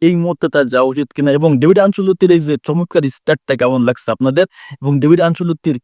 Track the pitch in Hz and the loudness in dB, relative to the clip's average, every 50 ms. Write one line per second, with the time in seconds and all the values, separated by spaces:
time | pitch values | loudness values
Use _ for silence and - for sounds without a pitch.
0 | - 170 180 170 170 175 175 - - 151 - 147 139 123 123 127 131 131 131 143 | 0 0 2 0 -2 -2 -4 -2 -4 -2 0 0 -2 0 0 0 0 0 -2 -4
1 | 143 - _ - 143 143 139 147 156 165 147 127 131 160 190 202 196 202 196 - | -6 -8 _ -2 -2 0 0 2 2 2 2 2 2 2 4 4 2 0 0 -2
2 | 196 190 185 - - 180 175 170 156 147 147 127 _ - 147 175 175 - - 175 | -2 -2 0 2 2 2 4 2 2 -2 -4 -4 _ -4 -4 -4 -4 -2 -2 -2
3 | 151 135 - - _ - 156 - _ - 139 120 123 123 131 127 120 120 123 - | -2 -2 -6 -6 _ -4 -4 -4 _ -4 -2 0 0 0 0 0 0 0 -2 -4
4 | - - 113 - 131 131 135 156 185 - _ - - - 143 - - 139 143 139 | -4 -6 -4 -2 -2 0 2 0 0 0 _ -20 -20 -20 -18 -8 -4 -2 -2 0
5 | 127 151 165 170 170 165 165 - 180 170 165 - _ 165 139 123 | 4 4 4 4 4 0 0 -2 -4 -4 -4 -4 _ -4 -4 -4